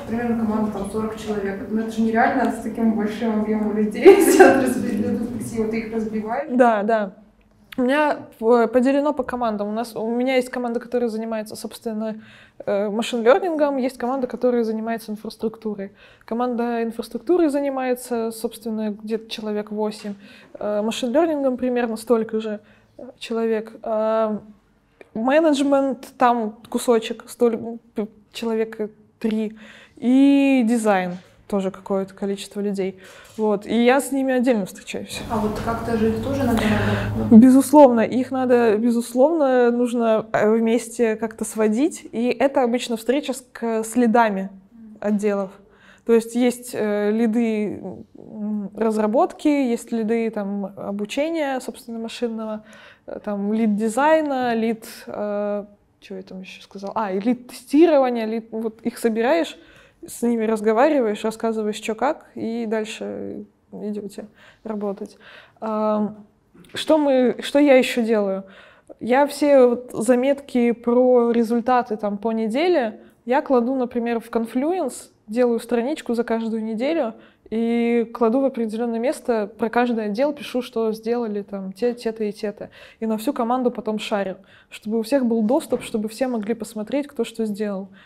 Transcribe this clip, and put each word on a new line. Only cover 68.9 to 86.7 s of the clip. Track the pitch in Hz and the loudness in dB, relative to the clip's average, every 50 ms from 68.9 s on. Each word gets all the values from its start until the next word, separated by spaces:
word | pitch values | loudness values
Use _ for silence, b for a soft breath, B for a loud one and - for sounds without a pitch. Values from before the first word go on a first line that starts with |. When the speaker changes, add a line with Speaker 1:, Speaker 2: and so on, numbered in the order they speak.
| - - | -16 -10
Speaker 2:
Я | - 214 240 269 285 | -2 2 4 4 4
все | 285 285 - 302 285 285 269 247 247 | 2 2 0 4 6 8 8 8 6
вот | 240 240 240 - | 4 0 -4 -8
заметки | - - 220 220 254 247 247 277 285 277 - - - 247 240 240 233 | -6 -2 2 2 4 4 4 2 0 0 -4 -2 0 2 2 2 0
про | 240 - 240 240 247 254 254 254 247 233 233 | 0 0 2 4 4 6 6 6 4 4 4
результаты | 233 233 233 208 240 240 226 254 254 247 233 240 214 214 | 2 2 2 2 0 0 2 2 2 2 2 0 -4 -4
там | - 208 208 202 | -4 -4 -4 -4
по | - 226 | -4 -4
неделе, | 226 220 226 220 214 269 330 370 349 302 240 214 214 B B B B B _ | -2 -2 -2 -2 0 0 2 2 2 2 0 -2 -4 B B B B B _
я | 233 247 294 | -2 -2 0
кладу, | 302 - 277 240 233 240 269 | 0 2 2 2 2 0 0
например, | 262 247 240 - 240 233 233 233 226 | -2 -4 -4 -4 -4 -2 -2 -2 -4
в | - - | -4 -4
Confluence, | - 233 226 226 - 254 277 311 370 370 320 254 247 - - - _ _ _ - | -4 -4 -4 -2 -2 -2 0 0 0 -2 -2 -4 -6 -10 -16 -20 _ _ _ -6
делаю | 208 240 247 240 233 226 | 0 2 2 2 2 0
страничку | 226 - 247 233 226 269 311 - - - 240 | -2 -2 -2 -2 0 -2 -4 -6 -4 -4 -2
за | 226 233 | -2 -2
каждую | - 226 226 226 226 214 226 214 | -2 -2 -4 -2 -4 -4 -4 -4
неделю | 220 226 214 247 285 330 330 269 226 226 B B B B B B - | -6 -4 -4 -2 -2 0 0 -2 -4 -6 B B B B B B -6
и | - 220 233 233 233 233 233 233 233 240 226 233 233 | -4 -2 0 0 0 0 2 2 2 2 0 -2 -2
кладу | - 240 226 220 269 | 0 2 2 2 2
в | 269 | 0
определённое | 262 262 226 233 220 208 220 240 233 226 226 | 0 -2 -2 -4 -4 -4 -4 -4 -4 -4 -2
место, | 233 262 311 220 - - 233 220 208 202 220 - | -2 -2 -4 -2 -4 -2 -2 -2 -2 -4 -4 -4
про | 240 220 | -4 -2
каждый | 220 240 247 240 240 226 214 | 0 0 0 0 0 -2 -2
отдел | 208 202 214 269 302 294 | -4 -2 0 0 -2 -2
пишу, | 294 208 - - 254 | -4 -10 -6 -6 -6
что | 247 - - 233 226 220 214 | -6 -4 -4 -2 -2 -2 -2
сделали | 220 220 226 233 240 240 220 208 208 | -4 -4 -4 -4 -2 -4 -4 -6 -8
там | 202 202 202 196 190 190 190 | -8 -8 -10 -10 -10 -10 -6
те, | - 240 240 240 | -4 -2 -2 -2
те-то | 240 - 226 220 220 220 | -4 -6 -8 -6 -4 -4
и | 208 | -6
те-то. | 202 - - 208 202 - 190 - B B B B B B | -6 -6 -8 -8 -8 -10 -14 -18 B B B B B B
И | 226 220 | -4 -4
на | 220 214 | -4 -2
всю | 220 302 285 | -2 -2 -2
команду | - 240 226 247 262 254 247 | -2 -2 -2 0 0 0 -2
потом | - 214 202 220 214 208 | -2 -2 -6 -6 -6 -6
шарю, | - - 226 202 196 190 180 - b b b b b b | -4 -4 -2 -2 -2 -4 -8 -10 b b b b b b
чтобы | - - - 208 214 226 | -20 -14 -8 -4 -4 -2
у | |
всех | 220 220 269 277 254 | 0 0 0 2 2
был | 233 226 226 | 2 2 0
доступ, | 214 208 262 330 - - 262 247 - | 2 2 2 0 0 -2 -4 -4 -4
чтобы | - - 220 208 214 | -6 -6 -4 -4 -6
все | 214 - 254 254 | -4 -4 -4 -4
могли | 247 226 196 202 233 | -2 -4 -4 -4 -6
посмотреть, | 226 214 - | -6 -8 -10